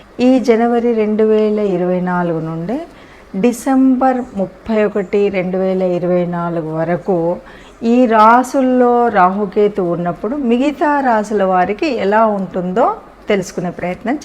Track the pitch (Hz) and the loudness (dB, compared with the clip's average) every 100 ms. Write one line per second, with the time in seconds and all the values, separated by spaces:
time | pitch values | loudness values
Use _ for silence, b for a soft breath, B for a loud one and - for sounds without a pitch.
0 | B - 247 262 214 220 233 240 240 220 | B 0 2 2 4 2 2 2 0 0
1 | 214 214 220 214 214 214 202 175 180 180 | 0 2 2 2 2 0 0 0 0 0
2 | 180 180 175 160 160 160 170 269 339 B | -2 -2 -2 -2 -4 -6 -6 -6 -8 B
3 | B B B 190 240 233 277 262 262 254 | B B B -2 -2 0 -2 2 2 4
4 | 262 247 247 196 185 - - 220 208 208 | 2 0 -4 -6 -6 -8 -4 0 0 -2
5 | 190 208 202 190 180 185 190 185 185 175 | -2 0 0 -2 -2 -2 0 0 0 -2
6 | 175 180 175 175 170 170 156 160 165 175 | 0 0 -2 -4 -4 -4 -4 -4 -2 -4
7 | - 180 165 202 B B B B 226 240 | -2 -2 -2 -4 B B B B 0 2
8 | 247 220 220 240 254 277 254 254 240 240 | 4 6 6 6 2 0 2 2 4 2
9 | 240 202 180 196 202 214 208 208 175 170 | 2 2 2 2 -2 0 0 0 -2 -2
10 | 175 170 254 294 240 240 277 285 311 285 | -4 -4 -6 -4 -2 0 0 0 0 0
11 | 262 220 208 214 190 185 180 208 330 226 | 2 0 0 -2 2 2 0 -2 -2 -2
12 | 196 214 226 202 185 190 180 196 339 440 | 0 2 2 0 -4 -6 -4 0 0 -2
13 | - - - 202 180 - 175 165 175 180 | -12 -18 -2 -2 -2 -6 -8 -6 -8 -6
14 | 214 285 | -6 -4